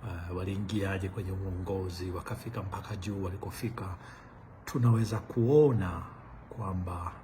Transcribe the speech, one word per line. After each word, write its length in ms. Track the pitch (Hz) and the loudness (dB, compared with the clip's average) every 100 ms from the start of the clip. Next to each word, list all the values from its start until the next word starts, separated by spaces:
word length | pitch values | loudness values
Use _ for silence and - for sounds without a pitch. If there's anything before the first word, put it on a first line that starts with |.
eh, 320 | - 87 87 90 | -6 -6 -4 -2
waliingiaje 720 | 92 98 101 107 98 95 95 | -2 -2 0 0 0 0 -2
kwenye 240 | - 92 | -2 -4
uongozi, 760 | 92 95 90 92 98 92 87 92 | -2 -2 -2 -2 -2 -2 -4 -4
wakafika 520 | 90 - 110 120 113 | -4 -6 -6 -6 -6
mpaka 340 | 98 98 - 101 | -4 -6 -6 -6
juu 280 | 101 98 | -2 -2
walikofika, 600 | 92 92 92 - 113 - 95 90 - - - - - - | -2 -4 -6 -4 -4 -2 -6 -8 -12 -16 -18 -18 -18 -14
tunaweza 540 | - 143 120 113 110 107 | -4 4 6 6 4 0
kuona 840 | - - 117 151 147 113 92 82 - - - - - | -2 2 8 10 8 6 2 -2 -8 -12 -16 -16 -14
kwamba 640 | - 104 92 90 90 90 - | -8 -4 -2 -2 -4 -6 -10